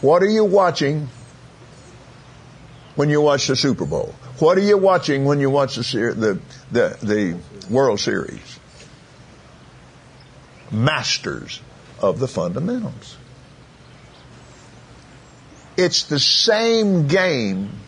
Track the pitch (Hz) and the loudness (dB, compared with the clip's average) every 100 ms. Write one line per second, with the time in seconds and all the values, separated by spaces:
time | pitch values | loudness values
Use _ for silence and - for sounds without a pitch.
0 | 135 175 196 220 214 196 185 147 139 151 | 4 4 4 2 4 4 2 0 -2 -2
1 | 143 - - - - - - - - - | -6 -14 -20 -20 -20 -20 -20 -20 -20 -20
2 | - - - - - - - - - - | -20 -20 -20 -20 -20 -20 -20 -20 -14 -2
3 | 147 147 147 139 - 127 135 101 78 78 | 0 4 4 2 0 0 0 -2 -2 -4
4 | - - - - 156 190 202 202 190 180 | -6 -10 -20 0 2 4 4 4 6 4
5 | - 139 139 143 139 139 135 - 120 120 | 2 0 2 2 2 2 0 -2 -4 -2
6 | 117 104 110 95 - - - 117 - - | -2 0 0 -2 -8 -20 -4 0 0 -2
7 | 104 107 98 87 - - - 120 135 104 | -2 0 0 -4 -12 -20 -4 2 2 0
8 | - 98 - - - - - - - - | -2 -4 -6 -12 -18 -20 -20 -20 -20 -20
9 | - - - - - - - - - - | -20 -20 -20 -20 -20 -20 -20 -20 -20 -20
10 | - - - - - - - 107 127 151 | -20 -20 -20 -20 -20 -20 -10 -2 -2 -2
11 | 113 - 101 64 - - - - - - | -4 -6 -6 -10 -12 -18 -20 -20 -20 -4
12 | 101 87 127 - 85 87 175 247 220 - | -2 -2 -6 -4 -6 -4 -6 -6 -8 -12
13 | - - - - - - - - - - | -20 -20 -20 -20 -20 -20 -20 -20 -20 -20
14 | - - - - - - - - - - | -20 -20 -20 -20 -20 -20 -20 -20 -20 -20
15 | - - - - - - - - 180 - | -20 -20 -20 -20 -20 -20 -10 -2 0 0
16 | - 147 - - - 214 233 226 214 185 | -2 -2 0 0 2 2 2 2 2 2
17 | 143 180 185 143 107 95 101 98 | 2 2 2 0 -2 -4 -6 -12